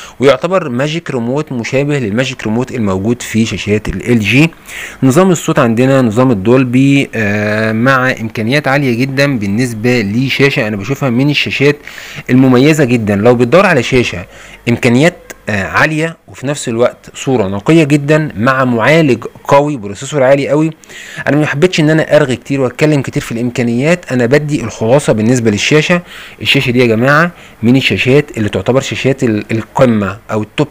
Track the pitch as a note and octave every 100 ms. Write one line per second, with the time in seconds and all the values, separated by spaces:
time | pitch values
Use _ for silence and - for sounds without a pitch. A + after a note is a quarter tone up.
0 | - - C3 B2+ E3+ F#3 D#3+ A#2+ D3 E3
1 | - C3+ A#2 C3+ D3+ C3 A2 C3+ D3 D3
2 | A2+ G#2+ C3 C3 A2 A2 C3+ B2 G#2 F#2+
3 | G2+ A#2+ - A2 A2+ F#2+ - G#2 - G2
4 | E2 A#2+ G2+ B2 D#3+ - - - - -
5 | C3+ C3 F#3+ F3 - D#3+ B2 A2+ C3 C3+
6 | B2 G#2 C3 A2 F#2+ B2+ B2+ B2 C3+ C#3
7 | C3+ A2 G#2 G#2 G#2 G#2+ A2 A2 B2 C3
8 | B2+ - A2 - A2 C#3+ C#3+ C#3 C#3 A#2
9 | C3+ C3+ C#3+ C3 G2+ G#2 B2 A2+ A#2 B2
10 | G2+ A2 C3+ - C#3 D3 A2 G#2+ G2 C#3
11 | C#3 A#2 C#3+ C#3 - - C#3 D3 - -
12 | - - - B2+ C3 B2 C#3 D3+ C3+ A#2+
13 | G#2 G2+ A2 B2 A#2+ D#3+ G3+ D#3 A2+ C3
14 | A2+ F#2+ - - - - - A#2 B2 A#2+
15 | D#3+ - - - - G#2 - - D3 D#3
16 | D#3+ D#3+ - G2+ B2+ C#3+ - A2+ A#2+ -
17 | - - - B2+ F#2+ G2+ - D#3+ D3 D3
18 | C#3+ D#3 D3+ F#2+ A#2+ C3 B2+ A#2 A2+ D#3+
19 | D#3 A#2+ - - - C#3 D3 C#3+ G2+ G2+
20 | C3+ D3+ B2+ C#3+ C3+ C#3+ D#3+ D#3 - -
21 | - - - C#3 D3+ C#3 F3+ F#3 D3+ D#3+
22 | - D3 D3 A#2 - C#3 B2 - D3+ D3+
23 | B2 A2 - A2+ B2 A#2+ A#2+ A#2 C#3 F3
24 | - B2+ A#2+ C#3+ D3 D3 - - A2+ C3+
25 | - A2+ A2 B2+ A2+ G#2 - D3+ D3+ F3
26 | F3 - - - A2 C#3 C3 B2 B2 A2
27 | B2+ D3 F3 - - - A2 C3 B2+ G2+
28 | B2+ C#3 D3 - G#2 G2 F#2+ B2+ C3+ G#2+
29 | B2+ C3+ B2+ G#2+ G#2 A2+ G2+ - C3+ A2
30 | G2+ G#2+ - A2 G#2+ - D3